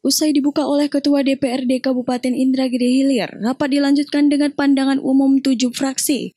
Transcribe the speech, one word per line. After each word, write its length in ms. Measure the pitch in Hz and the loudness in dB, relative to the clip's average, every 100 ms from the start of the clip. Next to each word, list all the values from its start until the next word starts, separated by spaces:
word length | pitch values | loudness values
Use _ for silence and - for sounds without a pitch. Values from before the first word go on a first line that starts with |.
Usai 320 | 254 277 302 | 0 0 0
dibuka 320 | 294 277 294 | 0 0 -2
oleh 240 | 269 285 294 | -2 0 0
Ketua 320 | 285 285 285 | -2 0 0
D 160 | 269 269 | 2 0
P 80 | |
R 240 | 277 247 254 | -2 -4 -2
D 80 | 254 | -2
Kabupaten 560 | 262 254 247 247 254 | -2 -4 -2 -4 -2
Indragiri 560 | 247 262 262 262 247 247 | 0 0 0 0 0 0
Hilir, 480 | 254 269 262 180 - | 2 2 0 -2 -4
rapat 320 | 214 269 294 | -4 -2 -2
dilanjutkan 640 | 285 277 285 285 285 294 | 0 2 2 0 2 2
dengan 160 | 285 294 | 2 0
pandangan 480 | 285 277 269 269 269 | 0 0 2 2 0
umum 480 | - 269 269 269 | 2 2 4 2
tujuh 320 | 269 254 247 240 | 2 0 0 -2
fraksi 560 | 277 262 - 277 180 | -6 -4 -2 -2 -4